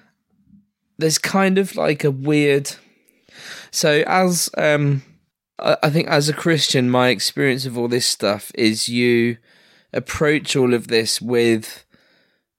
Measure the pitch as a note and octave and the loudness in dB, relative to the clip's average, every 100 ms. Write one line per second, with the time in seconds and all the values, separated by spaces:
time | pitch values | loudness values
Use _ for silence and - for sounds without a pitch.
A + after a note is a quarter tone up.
0 | _ _ _ _ _ - _ _ _ - | _ _ _ _ _ -20 _ _ _ -2
1 | D#3+ D3+ - F#3+ F#3+ F#3+ F#3+ - D#3 D3 | -2 -2 -2 2 2 2 0 0 0 2
2 | D3 C3+ C#3+ D3+ D3 C#3+ C#3 - _ _ | 0 -2 0 2 4 2 -2 -12 _ _
3 | _ _ _ - - - - - D#3+ D3 | _ _ _ -20 -20 -20 -10 -2 2 2
4 | - F#3 F#3 E3+ - - D#3 D3 C#3+ C#3 | 2 2 2 0 -4 0 2 2 2 -2
5 | - _ _ _ _ - - - D3 D#3+ | -4 _ _ _ _ -6 -2 0 0 0
6 | - D#3 D3 D3 E3+ D#3 - C3+ B2 B2+ | 0 0 0 -2 0 0 0 0 2 2
7 | B2+ G2+ - - C#3+ B2+ C3 A#2+ A#2+ A#2+ | 2 0 -4 -2 -2 -2 -4 -6 -2 -2
8 | - - G2+ G#2 - - A2 G#2+ - A#2+ | -2 -2 -2 -4 -6 -2 0 0 -4 0
9 | A#2+ A#2+ A#2+ A#2 _ _ _ _ _ B2 | 2 2 0 -4 _ _ _ _ _ -8
10 | - - D3+ D3+ - C#3 B2 A#2+ A2+ A2+ | -6 -2 0 0 -2 0 2 0 0 -2
11 | A2 - A2+ A#2+ A#2 A2+ - - _ _ | 0 -4 -2 2 2 2 -2 -18 _ _
12 | _ _ _ _ _ | _ _ _ _ _